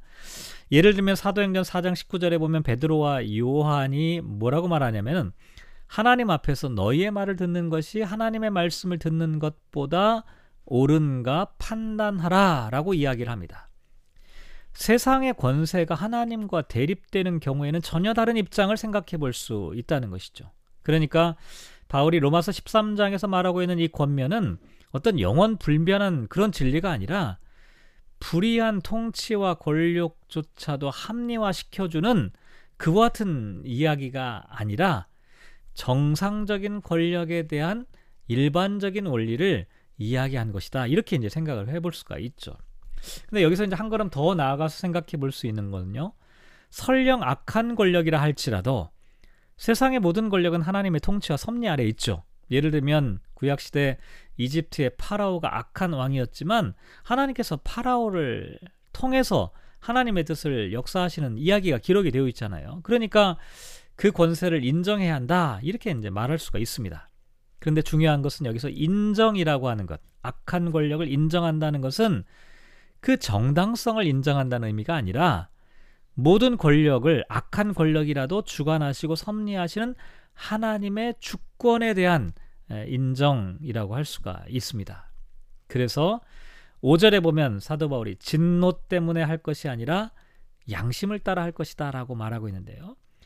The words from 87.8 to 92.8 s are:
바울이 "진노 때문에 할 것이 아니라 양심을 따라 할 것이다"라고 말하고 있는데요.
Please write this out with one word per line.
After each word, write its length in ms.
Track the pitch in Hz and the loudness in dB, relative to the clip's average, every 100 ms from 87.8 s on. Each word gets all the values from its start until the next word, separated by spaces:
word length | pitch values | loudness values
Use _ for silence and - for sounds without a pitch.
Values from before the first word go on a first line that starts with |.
| 156 | -2
바울이 260 | 131 107 95 | -2 -6 -8
"진노 720 | - 156 170 175 180 180 - | -2 2 4 4 4 2 -2
때문에 340 | 180 165 165 | -2 0 0
할 160 | 156 160 | 0 -2
것이 320 | 160 147 147 | -4 -6 -6
아니라 420 | 117 117 185 226 - - - - - - | -6 -2 -2 -4 -12 -20 -20 -20 -20 -10
양심을 480 | 101 113 - 196 208 | -4 -4 -2 -4 -2
따라 240 | - 185 | -2 -2
할 80 | 170 | -2
것이다"라고 640 | 165 156 - 147 131 127 117 | -4 -8 -6 -6 -6 -8 -6
말하고 320 | 110 113 110 | -6 -6 -6
있는데요. 480 | 95 98 117 | -10 -12 -16